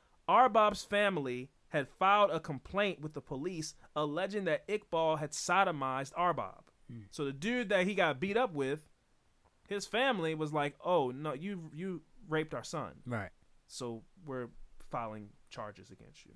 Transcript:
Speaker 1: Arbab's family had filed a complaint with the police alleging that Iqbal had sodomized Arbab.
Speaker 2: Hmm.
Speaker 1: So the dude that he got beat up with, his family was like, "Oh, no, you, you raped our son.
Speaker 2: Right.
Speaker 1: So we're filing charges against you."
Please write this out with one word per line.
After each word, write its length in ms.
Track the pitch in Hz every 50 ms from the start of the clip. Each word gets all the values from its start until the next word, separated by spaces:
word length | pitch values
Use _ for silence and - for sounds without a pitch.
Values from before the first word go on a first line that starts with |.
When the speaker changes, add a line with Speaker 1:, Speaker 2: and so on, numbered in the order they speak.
| _ _ _ _ _ -
Speaker 1:
Arbab's 560 | 180 226 254 254 208 226 214 208 202 - -
family 640 | - 202 202 208 202 190 156 139 127 123 123 127 - _ _ _ _
had 180 | - 160 175 -
filed 420 | - - 185 190 202 208 202 196
a 100 | 160 160
complaint 600 | - - 143 127 - - 185 196 208 196 160 131
with 140 | 147 151 156
the 60 | 143
police 540 | - - 143 131 147 180 190 160 151 - - - - - -
alleging 500 | 151 151 147 147 170 190 196 202 208 190
that 220 | 170 151 143 - -
Iqbal 500 | 208 208 - _ - 165 160 160 156 151
had 100 | 156 147
sodomized 800 | - - - - 180 190 196 185 160 143 135 131 131 131 139 - -
Arbab. 480 | 165 175 180 160 131 104 92 - - - - _ _ _ -
Speaker 2:
Hmm. 120 | 120 113 101 98 -
Speaker 1:
So 120 | - 147
the 80 | 139 139
dude 360 | 139 156 220 247 247 226 190
that 180 | 202 185 180
he 80 | 196 208
got 240 | 190 180 160 139 127
beat 160 | 175 196 202
up 160 | 226 262 214 165
with, 360 | 143 135 131 143 151 - _ _ _ _ _ _ _ _ _ _ _ _ _ _ _ _ -
his 180 | 202 202 190
family 480 | - - 226 262 277 240 185 160 160 160
was 180 | 156 156 147 151
like, 220 | 151 143 147 - - -
"Oh, 260 | 170 180 165 139 123 123
no, 200 | 139 151 156 135
you, 380 | 139 170 202 202 175 160 156 147
you 300 | 151 180 190 180 - - _ - - - 156
raped 260 | 156 156 156 156 156
our 100 | 120 110
son. 260 | - - 151 123 90 - - -
Speaker 2:
Right. 240 | 123 120 110 98 - - _ _ _ _ _ _ -
Speaker 1:
So 340 | - - 131 120 117 113 101 - _ - 175
we're 220 | 147 131 127 123 117 - - - - - - - -
filing 380 | - 127 117 110 107 107 104 104 - - _ _
charges 420 | - 123 110 104 101 95 92 - 127
against 340 | 120 110 107 - - -
you." 60 | - -